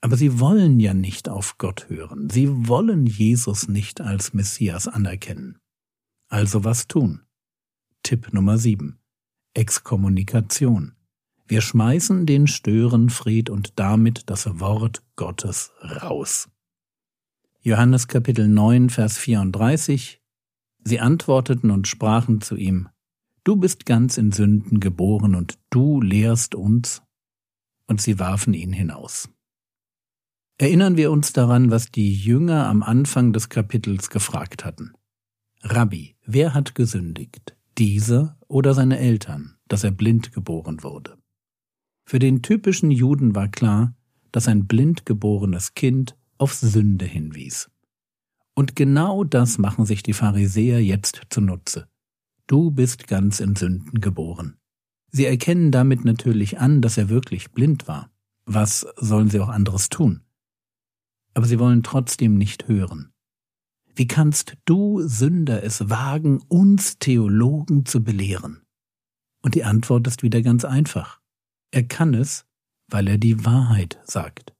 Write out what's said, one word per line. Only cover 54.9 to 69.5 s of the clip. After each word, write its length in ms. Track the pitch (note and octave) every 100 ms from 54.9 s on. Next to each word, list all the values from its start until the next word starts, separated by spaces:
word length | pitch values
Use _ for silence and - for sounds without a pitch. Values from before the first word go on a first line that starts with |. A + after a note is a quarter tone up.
| _ _
Sie 160 | C#3 C3+
erkennen 460 | B2+ - F3 E3
damit 340 | C3+ C3 C3 -
natürlich 540 | A#2 B2+ A2 G2+ -
an, 240 | B2+ D3
dass 120 | A#2+ A2
er 100 | G2+
wirklich 440 | A#2 - F#2 -
blind 340 | - C#3 D3 -
war. 240 | D2+ - _ _ _ -
Was 400 | G#2+ G#2+ - - -
sollen 340 | A2 G#2+ G#2+
sie 80 | G2+
auch 100 | G2
anderes 400 | G#2+ G2+ F#2+ -
tun? 320 | - D3+ E2 _ _ _ _ _ _ _ _ _ _ _
Aber 140 | - A#2
sie 100 | A#2
wollen 240 | B2 A#2+
trotzdem 560 | A2+ C3+ B2 - A#2 G#2
nicht 300 | G2 - -
hören. 460 | G#2+ F#2 E2+ D2 _ _ _ _ _ _ _ _ -
„Wie 100 | B2
kannst 520 | - D3+ D3 - - -
du, 360 | F3 G3+ G#3
Sünder, 600 | D#3+ A2 C3+ F3 D3+ A2
es 260 | G#2+ G#2+ G2+
wagen, 480 | A2 C3+ C#3+ D#3 C3+ -
uns 500 | F3 G3 G3+ - -
Theologen 880 | - B2 G#2+ G2+ A#2+ D3+ D#3 D3 B2+
zu 160 | -
belehren?“ 580 | A2 G2 G2 F#2+ - D2+ _ _ _ _ _ _ _ _
Und 140 | -